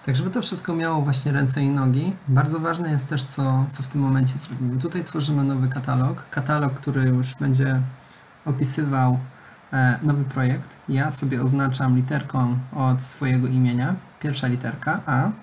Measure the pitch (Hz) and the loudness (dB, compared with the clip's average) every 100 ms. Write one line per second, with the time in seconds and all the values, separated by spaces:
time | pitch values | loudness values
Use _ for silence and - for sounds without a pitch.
0 | - 131 185 233 - 180 - 165 165 160 | 0 0 0 -2 -4 -6 -4 -2 0 0
1 | 143 131 151 139 135 143 139 143 131 127 | 2 0 0 2 2 2 2 2 2 2
2 | 170 190 - 131 151 160 165 165 170 147 | 0 -4 2 2 4 0 -2 -2 0 -2
3 | 131 151 131 - 135 131 135 - 131 147 | 0 -4 -4 -2 0 2 0 -4 -6 -2
4 | 139 135 131 - - 127 127 131 160 180 | 2 2 2 0 -6 -4 -2 -2 -2 -4
5 | 165 165 143 143 139 135 131 135 131 127 | -6 -4 0 0 2 0 0 -2 -2 0
6 | 131 131 - - 135 151 143 135 - 135 | 0 -2 -6 -6 -2 0 0 -2 -2 2
7 | 131 127 127 - 143 131 135 131 131 - | 4 2 0 -2 2 2 4 2 0 -6
8 | - - - - - 131 139 - 147 135 | -20 -20 -20 -12 -4 -2 0 0 0 2
9 | 127 127 127 - - - - 135 127 120 | 2 2 -2 -16 -20 -20 -6 2 2 2
10 | 151 143 131 135 127 135 - - - 135 | 0 0 -2 0 0 0 -4 -14 -4 -2
11 | 151 131 135 127 127 135 139 127 131 127 | 0 -2 -2 0 2 2 0 0 2 2
12 | 127 147 - 135 123 123 127 147 131 127 | 2 -2 -2 0 0 0 -4 -2 2 2
13 | - - 135 127 127 127 127 120 139 185 | 0 -4 0 2 2 2 2 2 0 -2
14 | - - 151 135 127 120 123 135 - 165 | -6 -8 -4 -2 -2 -2 -4 -6 -4 -4
15 | - 127 175 214 | 0 0 0 -2